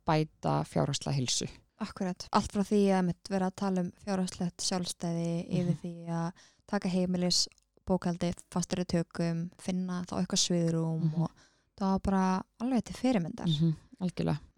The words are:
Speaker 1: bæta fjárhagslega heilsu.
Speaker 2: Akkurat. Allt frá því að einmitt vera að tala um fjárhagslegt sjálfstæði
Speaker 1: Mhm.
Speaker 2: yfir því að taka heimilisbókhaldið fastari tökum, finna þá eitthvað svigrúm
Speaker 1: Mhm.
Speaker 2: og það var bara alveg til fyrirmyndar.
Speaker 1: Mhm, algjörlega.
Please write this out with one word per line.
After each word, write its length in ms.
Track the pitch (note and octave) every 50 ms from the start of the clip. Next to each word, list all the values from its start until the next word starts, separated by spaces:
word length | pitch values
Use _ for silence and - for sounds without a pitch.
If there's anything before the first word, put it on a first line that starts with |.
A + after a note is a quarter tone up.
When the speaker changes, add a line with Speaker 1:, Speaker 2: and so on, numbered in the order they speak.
| -
Speaker 1:
bæta 580 | - D#3+ D#3 D#3 - _ _ - D#3 D3 D3 D#3
fjárhagslega 520 | - - D#3+ D3 C#3+ C#3+ - - D3 C#3
heilsu. 320 | C#3+ B2+ A#2+ - - - - - - _ _ _ -
Speaker 2:
Akkurat. 460 | G#3+ - - - G3 F3+ F3+ - - -
Allt 200 | - G#3 G3+ -
frá 100 | - G#3 G3
því 160 | - G#3+ G#3 G3+ G3
að 100 | F#3+ F#3+
einmitt 260 | F#3 F3 F3 - - -
vera 200 | G3 F#3+ F#3 F#3
að 60 | -
tala 240 | - G3+ G3 F#3+ F#3
um 120 | F3 F3 - - -
fjárhagslegt 540 | G#3 G3 F#3+ F#3 F#3 - - F#3 F3 - -
sjálfstæði 840 | - - F#3+ F#3 F3 - - - - E3+ E3+ E3+ E3+ E3+ E3+ E3+ F3+
Speaker 1:
Mhm. 160 | - F#3 F3+
Speaker 2:
yfir 160 | F3+ F3 E3+ -
því 260 | - F3 E3+ E3+ E3+ E3+
að 240 | E3 E3 E3 E3+ - - - - _ _ _ -
taka 200 | - G3+ - F#3+
heimilisbókhaldið 1500 | F3 F#3 F3+ F3+ F3+ F3 F3+ F3+ F3+ - - - _ _ _ _ _ _ - - F#3+ F3+ - F3 E3+ E3+ F3 E3+ F3 - - -
fastari 320 | - F3+ F3 - - F#3 F3+
tökum, 680 | - - E3+ E3 - - - E3+ E3 E3+ E3 E3+ F3+ - -
finna 440 | - - F#3 F3+ F#3 F#3 F3+ F3+ F#3
þá 140 | - - F#3+
eitthvað 220 | F#3 - - F#3+ -
svigrúm 560 | - F3+ F3 E3+ E3 E3 E3 E3 D#3+ D#3+ D#3+
Speaker 1:
Mhm. 200 | E3 D#3+ D#3 E3+
Speaker 2:
og 80 | D#3+ - - - - _ _ _ _ _ _ -
það 120 | G3+ F#3+
var 80 | F#3+ F#3+
bara 440 | - G3+ G3 F#3+ F#3+ F#3 F#3 F#3 - _ _ -
alveg 240 | A#3 B3+ C4+ A3+ -
til 100 | - -
fyrirmyndar. 500 | - - B3+ B3+ G3 E3 D3+ - - - F3
Speaker 1:
Mhm, 280 | D#3 D3 E3 E3 D#3 - - - - -
algjörlega. 380 | F#3+ F3 - - E3 E3 D#3 D3 - - _